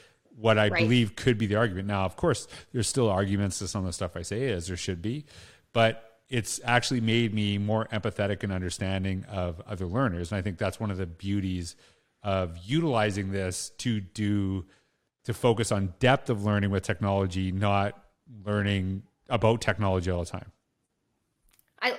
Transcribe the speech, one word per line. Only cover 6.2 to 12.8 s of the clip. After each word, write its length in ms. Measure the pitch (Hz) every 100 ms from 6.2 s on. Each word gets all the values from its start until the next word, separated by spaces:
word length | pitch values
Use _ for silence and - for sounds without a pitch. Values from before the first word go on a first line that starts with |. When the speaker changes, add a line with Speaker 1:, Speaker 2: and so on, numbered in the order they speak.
| _
Speaker 1:
it's 300 | 123 104 - 120
actually 360 | 120 - 127
made 320 | 113 117 117
me 240 | 107 104 101
more 280 | 104 110 110
empathetic 560 | 110 104 - 101 98
and 80 | 101
understanding 720 | 92 90 - 95 95 95 95 -
of 320 | 101 90 82 -
other 200 | 95 90
learners. 460 | 107 - 85 85
And 60 | 101
I 40 |
think 160 | 95 87
that's 220 | 98 -
one 120 | 107
of 60 | 92
the 100 | 87
beauties 680 | 82 98 101 95 90 85 - - _ _ _
of 360 | 104 95 90 85 92
utilizing 680 | 151